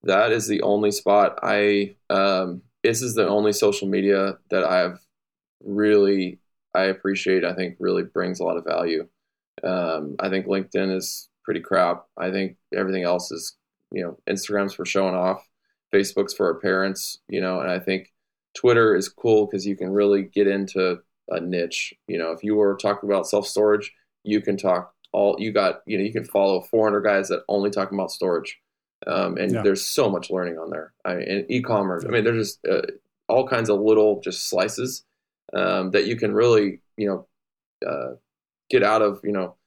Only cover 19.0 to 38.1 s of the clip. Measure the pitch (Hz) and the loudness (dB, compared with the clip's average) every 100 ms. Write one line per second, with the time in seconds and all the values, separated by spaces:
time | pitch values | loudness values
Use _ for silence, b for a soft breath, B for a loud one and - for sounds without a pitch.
19 | 98 _ 117 107 101 98 98 95 92 101 | 0 _ 4 4 4 -2 -4 -6 -2 2
20 | 101 101 95 101 98 98 98 95 92 87 | 4 2 0 2 2 2 -2 -2 -2 -2
21 | _ _ - 90 87 90 85 - - - | _ _ -8 -8 -4 -4 -4 -6 -8 -12
22 | - 92 82 - 104 107 101 98 104 101 | -8 -6 -4 -6 0 2 2 2 -2 -2
23 | 101 98 - 104 101 - 107 104 104 b | 0 0 0 -2 -2 0 2 2 -2 b
24 | b _ 104 104 101 98 95 90 90 _ | b _ -2 -2 -2 -2 0 -2 -4 _
25 | _ 101 101 - 110 104 95 - - 104 | _ 0 0 0 -2 4 4 2 -4 -2
26 | 101 113 - 101 98 95 - 113 107 104 | 0 -2 0 4 4 2 2 4 4 4
27 | 104 98 92 90 - 101 101 101 95 98 | 4 2 2 -4 0 0 0 0 -2 -2
28 | 92 - 92 85 69 - _ _ _ _ | -4 -2 0 0 -4 -16 _ _ _ _
29 | - 87 92 87 95 113 101 98 - - | -4 -2 -2 -2 -2 2 2 0 -2 0
30 | 117 90 - 92 87 82 82 80 78 _ | 0 0 -4 -4 -4 -8 -10 -10 -12 _
31 | - 90 - 98 - 123 120 107 95 87 | -6 -6 -4 -4 -2 -4 0 0 0 -4
32 | - 117 110 113 104 - - 92 - - | -2 0 2 0 -4 -6 -2 -2 -2 -12
33 | _ _ - 123 131 120 110 101 107 110 | _ _ 0 0 2 -2 2 2 4 6
34 | 107 92 95 90 - 92 104 120 127 - | 6 2 -4 -8 -4 -2 -2 -2 -8 -8
35 | _ _ _ _ - - 92 95 92 98 | _ _ _ _ -8 -2 0 0 0 0
36 | 104 117 110 104 120 110 101 - _ - | 0 -2 0 2 4 4 2 -4 _ -4
37 | 101 92 - _ _ _ _ _ - 73 | -4 -4 -8 _ _ _ _ _ -6 -6
38 | 64 | -8